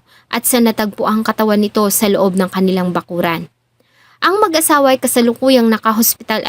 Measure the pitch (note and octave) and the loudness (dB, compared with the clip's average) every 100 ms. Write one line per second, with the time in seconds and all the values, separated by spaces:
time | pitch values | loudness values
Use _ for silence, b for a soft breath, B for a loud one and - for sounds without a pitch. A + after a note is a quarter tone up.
0 | b b b A#3 - B3 A#3 A3 G#3 - | b b b -6 -2 0 2 0 -4 -4
1 | - G#3+ A3 G#3+ G#3+ G#3 G#3 A3 G#3 - | -2 -2 -2 -2 0 0 0 0 0 0
2 | G#3 G3 G3 F#3 F#3 - F#3+ F#3 F3+ F3 | 0 2 0 0 -2 -2 -2 0 -2 -4
3 | - F3 F3 E3 E3+ _ _ _ b b | -6 -4 -4 -4 -8 _ _ _ b b
4 | b b D#4 G4 G#4 D#4 D#4+ D4 C#4 C4 | b b -2 0 0 0 2 2 4 2
5 | B3 B3+ A#3+ A#3 C4 C4 A3+ A3 A3 A3 | 0 0 0 0 2 4 2 0 0 0
6 | A3+ - - A3 | 0 -2 -6 -6